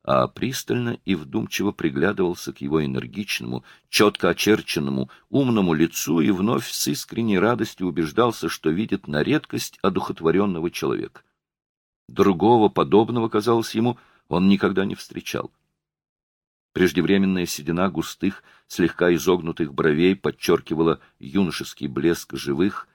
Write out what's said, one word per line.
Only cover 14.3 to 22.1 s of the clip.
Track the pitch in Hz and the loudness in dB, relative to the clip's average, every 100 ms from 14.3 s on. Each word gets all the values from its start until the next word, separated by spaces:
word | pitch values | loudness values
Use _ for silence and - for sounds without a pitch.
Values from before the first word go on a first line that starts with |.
| 80 95 | 2 4
никогда | 98 98 98 98 | 4 2 0 -2
не | |
встречал. | 98 - - - - - _ _ _ _ _ _ _ _ _ _ _ _ | -6 -12 -14 -8 -8 -8 _ _ _ _ _ _ _ _ _ _ _ _
Преждевременная | - 90 92 80 98 95 92 87 | 0 2 2 2 2 2 0 -2
седина | - 73 82 92 | -6 -4 0 0
густых, | 80 78 - 95 - - _ - | -2 -6 -4 -6 -6 -14 _ -10
слегка | - 82 - 87 85 | 0 0 2 2 2
изогнутых | 90 90 82 82 78 | 2 0 0 -4 -4
бровей | 67 80 76 87 | 0 2 4 4
подчеркивала | 98 76 - - 85 - 78 82 78 _ _ | 2 -2 -4 0 0 0 0 0 0 _ _
юношеский | 67 82 92 71 - - 71 | -6 -2 -2 -2 -10 -10 -8
блеск | 62 78 | -2 0